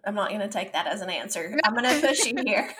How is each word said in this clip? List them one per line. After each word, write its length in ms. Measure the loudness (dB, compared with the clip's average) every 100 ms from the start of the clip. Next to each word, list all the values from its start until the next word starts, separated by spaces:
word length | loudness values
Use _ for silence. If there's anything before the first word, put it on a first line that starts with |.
I'm 100 | -4
not 160 | -2 -2
gonna 180 | -2 -4
take 240 | -4 -2
that 140 | -2 -2
as 140 | -4
an 80 | -4
answer. 480 | -6 -4 -6 -2 0
I'm 100 | 2
gonna 240 | 2 4 4
push 240 | 4 4
you 80 | 0 0
here. 280 | 0 0 0 -6